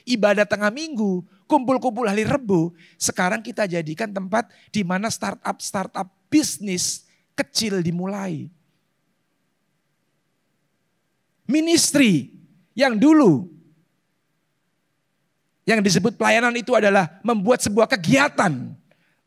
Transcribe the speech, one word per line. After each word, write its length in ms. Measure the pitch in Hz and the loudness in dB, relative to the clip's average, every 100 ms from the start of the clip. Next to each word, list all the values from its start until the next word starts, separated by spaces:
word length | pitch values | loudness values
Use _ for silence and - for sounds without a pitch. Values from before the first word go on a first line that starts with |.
| - | -6
ibadah 400 | 240 202 208 208 | 0 2 2 0
tengah 240 | 202 208 | -2 -4
minggu, 480 | 247 320 247 208 185 170 _ - | -4 -8 -4 -2 -2 -6 _ 0
kumpul-kumpul 640 | 294 247 254 240 220 226 | 0 2 -2 -2 -2 -2
hari 160 | 202 214 | -2 -2
Rebo, 480 | 285 233 185 165 - _ - | -2 0 0 0 -6 _ -8
sekarang 440 | - - 185 220 226 | -6 -2 -2 -4 -8
kita 240 | 233 208 | -6 -4
jadikan 400 | 170 156 156 220 | -4 -6 -8 -8
tempat 400 | 196 190 220 - _ _ | -8 -4 -4 -4 _ _
di 80 | 220 | -6
mana 320 | 175 185 220 | -4 -4 -4
startup-startup 960 | - 202 196 202 196 - 202 190 - 185 _ - | -6 -8 -8 -8 -8 -8 -8 -8 -8 -12 _ -2
bisnis 800 | 302 277 - 202 180 - - _ _ _ - | 0 0 -4 -6 -4 -4 -8 _ _ _ -8
kecil 480 | 277 - 226 196 170 | -6 -4 -2 -2 -2
dimulai. 640 | 170 185 202 196 151 139 _ _ _ _ _ _ _ _ _ _ _ _ _ _ _ _ _ _ _ _ _ _ _ _ _ _ _ _ _ - | -4 -6 -8 -8 -10 -12 _ _ _ _ _ _ _ _ _ _ _ _ _ _ _ _ _ _ _ _ _ _ _ _ _ _ _ _ _ -4
Ministry 880 | 294 330 339 - 285 247 160 - - _ _ _ | -2 2 2 2 4 4 2 -2 -14 _ _ _
yang 240 | - 269 220 | 0 0 4
dulu 480 | 277 320 240 135 180 - _ _ _ _ _ _ _ _ _ _ _ _ _ _ _ _ _ _ _ _ - | 6 8 6 4 0 -14 _ _ _ _ _ _ _ _ _ _ _ _ _ _ _ _ _ _ _ _ -2
yang 120 | 220 | 2
disebut 360 | 202 185 202 196 | 2 2 0 0
pelayanan 360 | 220 220 240 240 | 2 2 2 -2
itu 160 | 240 | 0
adalah 480 | 226 208 196 165 - | 2 4 4 0 -4
membuat 400 | 220 220 190 247 | -2 0 2 0
sebuah 280 | - 208 214 | 0 0 2
kegiatan. 880 | 226 165 269 285 - 202 127 120 - _ _ _ _ | 0 2 2 2 0 -2 -2 -8 -16 _ _ _ _